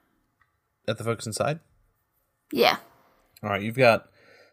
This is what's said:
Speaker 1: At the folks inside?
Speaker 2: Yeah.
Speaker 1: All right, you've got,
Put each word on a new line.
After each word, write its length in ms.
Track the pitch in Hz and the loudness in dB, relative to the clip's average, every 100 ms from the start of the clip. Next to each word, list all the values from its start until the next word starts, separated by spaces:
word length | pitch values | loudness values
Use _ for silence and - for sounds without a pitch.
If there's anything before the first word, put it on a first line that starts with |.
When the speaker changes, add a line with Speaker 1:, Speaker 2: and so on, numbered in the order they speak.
| _ _ _ _ _ _ _ _ - | _ _ _ _ _ _ _ _ -10
Speaker 1:
At 100 | 113 | -6
the 60 | |
folks 240 | 113 113 113 | -6 -6 -6
inside? 320 | 104 110 165 _ _ _ _ _ _ _ _ - | -4 -4 -6 _ _ _ _ _ _ _ _ -6
Speaker 2:
Yeah. 240 | 277 123 - - _ _ _ _ - | 2 2 2 -4 _ _ _ _ -12
Speaker 1:
All 80 | 107 | -6
right, 120 | 98 | -4
you've 120 | 107 120 | -4 2
got, 320 | 120 101 - _ _ _ _ | 4 4 -2 _ _ _ _